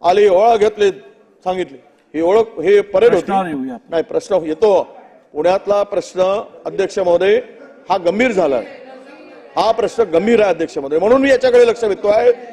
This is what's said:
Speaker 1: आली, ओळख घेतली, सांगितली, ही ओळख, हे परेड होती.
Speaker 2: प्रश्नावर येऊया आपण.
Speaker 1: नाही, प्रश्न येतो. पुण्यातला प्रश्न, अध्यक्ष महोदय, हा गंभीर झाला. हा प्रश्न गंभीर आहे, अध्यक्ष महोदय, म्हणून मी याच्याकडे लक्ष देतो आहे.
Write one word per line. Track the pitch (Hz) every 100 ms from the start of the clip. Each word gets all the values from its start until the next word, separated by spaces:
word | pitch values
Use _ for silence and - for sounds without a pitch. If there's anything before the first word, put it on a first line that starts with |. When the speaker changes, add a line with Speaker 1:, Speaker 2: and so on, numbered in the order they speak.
Speaker 1:
आली, | 165 190 208
ओळख | 180 220 226
घेतली, | 208 214 202 - - _ _ _
सांगितली, | 185 185 165 131 _ _ _
ही | 147
ओळख, | 165 208 220 -
हे | 165 202
परेड | 196 190 233
होती. | 196
Speaker 2:
प्रश्नावर | 165 196 180
येऊया | 147 131
आपण. | 120 -
Speaker 1:
नाही, | 165
प्रश्न | 156 160 - 190
येतो. | 156 156 214 185 127 - - - _
पुण्यातला | 147 165 190 190 202
प्रश्न, | 202 185 - 180 185 196 220 -
अध्यक्ष | - 165 190 202
महोदय, | 175 170 190 220 247 - - - -
हा | 190
गंभीर | 175 196 254
झाला. | 190 160 127 98 - - - - - - - - -
हा | 202
प्रश्न | 226 208 -
गंभीर | 214 165 165 233
आहे, | 202
अध्यक्ष | 160 160 -
महोदय, | 139 151
म्हणून | 196 262
मी | 269
याच्याकडे | 262 254 247 233
लक्ष | 214
देतो | 220 190 208
आहे. | 208 240 240 -